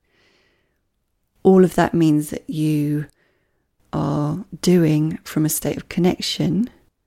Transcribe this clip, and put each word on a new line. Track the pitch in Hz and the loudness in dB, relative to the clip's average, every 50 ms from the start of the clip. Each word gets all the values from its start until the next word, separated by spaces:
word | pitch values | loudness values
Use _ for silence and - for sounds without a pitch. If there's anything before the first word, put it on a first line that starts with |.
| _ _ _ _ _ _ _ _ _ _ _ _ _ _ _ _ _ _ _ _ _ _ _ _ _ _ _ _ - | _ _ _ _ _ _ _ _ _ _ _ _ _ _ _ _ _ _ _ _ _ _ _ _ _ _ _ _ 4
All | 190 190 185 185 | 6 6 6 6
of | 165 - | 4 4
that | 175 170 - - | 0 0 0 2
means | 170 165 156 151 151 151 - | 2 4 4 2 2 0 -4
that | - - - - | -10 -12 -10 -8
you | 208 156 156 156 151 147 147 147 147 151 147 - _ _ _ _ _ _ _ _ _ _ _ _ _ _ _ _ | -6 -4 -2 0 0 0 0 -2 -2 -4 -6 -8 _ _ _ _ _ _ _ _ _ _ _ _ _ _ _ _
are | - 156 156 147 147 147 147 151 160 180 220 - 165 - | -6 -4 -4 -4 -2 -2 -4 -4 -6 -8 -10 -14 -14 -4
doing | - 185 180 175 165 156 156 151 151 160 175 - - | 0 2 4 4 4 2 2 2 0 -2 -4 -8 -12
from | - - 160 156 | -6 -4 -2 -2
a | 151 | -2
state | - - - 147 - | -2 -4 -6 -6 -6
of | - - - | -8 -10 -8
connection | - 180 175 180 - - - - - - 151 180 - 190 247 254 - _ _ _ _ _ _ | -4 0 0 0 0 -2 -6 -6 -4 -4 -2 -2 -2 -2 -4 -6 -8 _ _ _ _ _ _